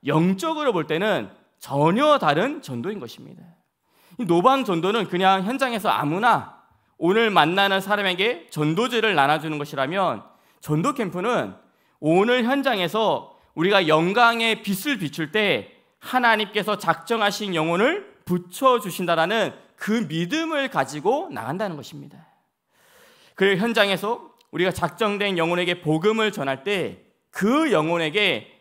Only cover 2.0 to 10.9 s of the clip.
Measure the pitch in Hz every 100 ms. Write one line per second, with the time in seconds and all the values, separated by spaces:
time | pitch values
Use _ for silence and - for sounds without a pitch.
2 | 302 277 156 143 254 339 - 120 160 208
3 | 120 - - 120 - _ _ _ _ _
4 | _ - 190 170 233 269 214 170 185 226
5 | 175 180 190 190 190 269 262 226 196 107
6 | 143 180 233 170 110 - _ _ _ -
7 | 165 214 226 180 151 190 196 190 196 208
8 | 196 180 214 339 - 151 151 165 240 240
9 | 214 165 135 156 156 151 147 139 135 190
10 | 175 104 - _ _ _ - 151 240